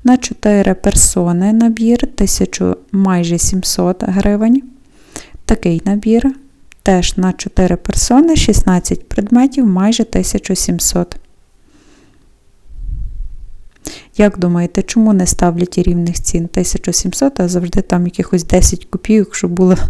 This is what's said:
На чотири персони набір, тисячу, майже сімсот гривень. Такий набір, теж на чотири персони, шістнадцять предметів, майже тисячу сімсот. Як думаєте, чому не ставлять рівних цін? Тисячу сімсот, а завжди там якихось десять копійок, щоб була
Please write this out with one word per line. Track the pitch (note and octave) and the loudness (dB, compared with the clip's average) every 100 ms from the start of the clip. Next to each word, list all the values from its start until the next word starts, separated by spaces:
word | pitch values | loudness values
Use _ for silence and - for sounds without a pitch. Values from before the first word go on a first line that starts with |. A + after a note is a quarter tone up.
На | B3 B3+ | 2 0
чотири | - - G#3+ G3+ F#3+ | -2 -4 0 2 2
персони | F#3+ G3+ - - F#3 F3 F3 G3 | 0 0 2 0 0 0 0 2
набір, | A3+ A#3 A3+ A3+ A#3+ C4+ | 2 2 2 0 2 0
тисячу, | - F#3+ - F#3 - F#3 F#3 _ | 0 0 0 -2 -2 -4 -4 _
майже | G3 F#3+ F3+ E3+ F3 | 0 2 0 0 -2
сімсот | - F#3 - - F3+ F#3 | 0 -2 -4 -2 -2 -2
гривень. | - F#3+ G3 G#3 A3 C4 - - _ _ _ - - - | -2 0 0 0 2 0 -2 -20 _ _ _ -20 -18 -12
Такий | - A3 F3+ E3 | -2 0 0 -2
набір, | G3 G#3 G#3+ A3+ C4+ C4 - _ - - | -2 -2 2 2 2 -4 -18 _ -20 -4
теж | - F#3 F3+ - | 0 2 0 0
на | F#3 | -2
чотири | F3+ - - F3+ | -2 -4 0 0
персони, | F3 - - - B3 E4 | 0 -2 -2 2 4 4
шістнадцять | D#4 - G#3 - F3+ - - - | 4 4 2 2 2 0 -6 -4
предметів, | - G#3 A#3+ C4+ C4 A#3 | -6 2 2 2 2 0
майже | F#3 G3+ A#3 | 2 0 0
тисячу | A3 F#3 F#3 G3 - | -2 -2 -2 -4 -4
сімсот. | F#3 - E3+ - F3 F3 - - _ _ _ _ _ _ _ _ _ _ _ _ _ - - - - - - - - - - - _ - - - - | -4 -2 -2 -2 -2 -4 -10 -16 _ _ _ _ _ _ _ _ _ _ _ _ _ -18 -12 -8 -6 -6 -6 -10 -10 -14 -16 -20 _ -14 -14 -10 0
Як | G#3 G3 | 0 2
думаєте, | F3 F3 F3 F#3+ | -2 0 -2 -4
чому | - A#3 G#3+ | -2 2 2
не | G3+ | 2
ставлять | F3+ - F3 E3+ F3+ - | 0 0 0 0 -2 0
рівних | F3+ F3 E3+ F3 | 0 0 -2 -4
цін? | - E3+ E3+ | -2 -4 -2
Тисячу | - F3+ - - | -4 -2 -4 -4
сімсот, | F3 F#3 - C#4 C4+ | -4 -4 -2 -2 0
а | F3+ | -2
завжди | F3+ F3 F#3+ | -2 0 -2
там | - F3 | 0 0
якихось | F3 - F3+ F3+ | 0 -4 -2 -2
десять | E3+ F#3 - - | 2 2 2 0
копійок, | - F#3+ - A3 G3 | -8 -8 0 2 0
щоб | - F3 | -4 -4
була | F3 F#3 F#3 | 2 2 4